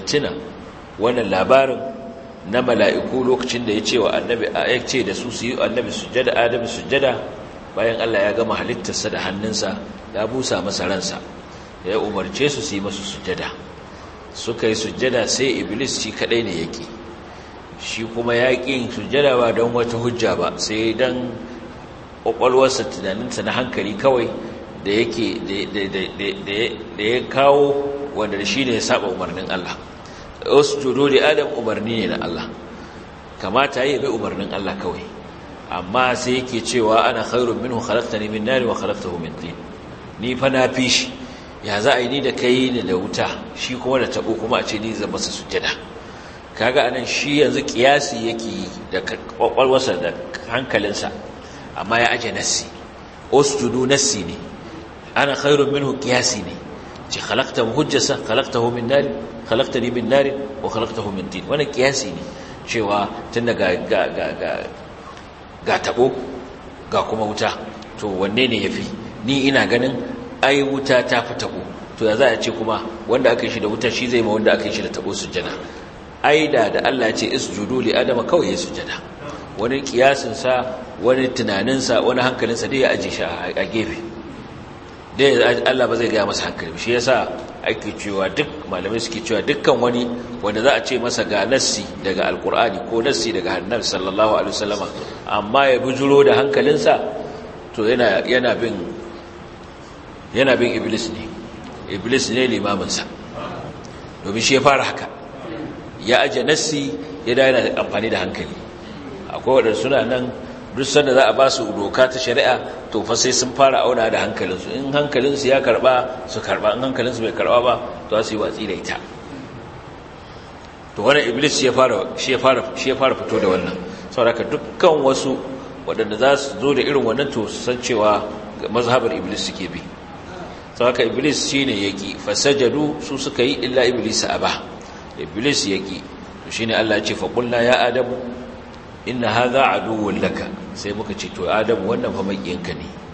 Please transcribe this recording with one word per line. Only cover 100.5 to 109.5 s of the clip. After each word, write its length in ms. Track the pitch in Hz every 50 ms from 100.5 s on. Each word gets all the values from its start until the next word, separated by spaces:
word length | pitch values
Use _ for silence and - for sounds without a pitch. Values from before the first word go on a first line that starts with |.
| 123 113
bin 140 | 120 - -
Iblis 340 | 107 98 - 104 107 - - -
ne. 100 | - - - - - - - - - - - - - - - -
Iblis 340 | 101 92 113 127 135 - -
ne 160 | 113 123 131 123
limaminsa. 560 | 110 101 98 101 101 95 92 - - - - - - - - - - - - - - - - - - - - - - - - - - - -
Domin 160 | 95 101 110
shi 140 | 117 - 139
ya 60 | 131
fara 220 | 117 147 139 131 120
haka. 240 | - - - - - - - - - - - - - - - - - - - - - - - -
Ya 160 | 98 - -
aje 220 | 147 143 - 131 120
nassi, 480 | 135 156 151 - - - 143 139 135 - - - - - - -
ya 100 | 117 120
da 80 | 127 135 131
yana 300 | 131 123 110 113 - -
amfani 300 | 104 - 101 101 107 113
da 100 | 104 98
hankali. 320 | 92 95 - - 95 - - - - - - - - - - - - - - - - -
Akwai 320 | - - - 117